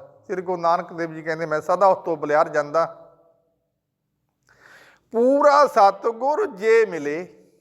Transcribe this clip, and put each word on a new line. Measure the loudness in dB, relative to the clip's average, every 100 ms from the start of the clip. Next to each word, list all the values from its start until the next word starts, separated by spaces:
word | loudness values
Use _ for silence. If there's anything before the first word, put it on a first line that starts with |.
| -20 _
ਸ੍ਰੀ | -12 -8
ਗੁਰੂ | -6 -2
ਨਾਨਕ | 0 -2 -4
ਦੇਵ | -8 -8
ਜੀ | -8
ਕਹਿੰਦੇ | -8 -6
ਮੈਂ | -4 -4
ਸਦਾ | -2 2 2
ਉਸ | 2
ਤੋਂ | -2 -6
ਬਲਿਹਾਰ | 0 0 0
ਜਾਂਦਾ। | -2 -2 -2 -4 -8 -20 _ _ _ _ _ _ _ _ _ _ _ _ _ _ _ -20 -20 _ _ _
"ਪੂਰਾ | 0 2 4 4 4 4
ਸਤਿਗੁਰ | 4 4 4 -4 -4 -2 -2
ਜੇ | -4 -2 2 2
ਮਿਲੇ।" | 2 -2 -6 -8 -10 -18 _ _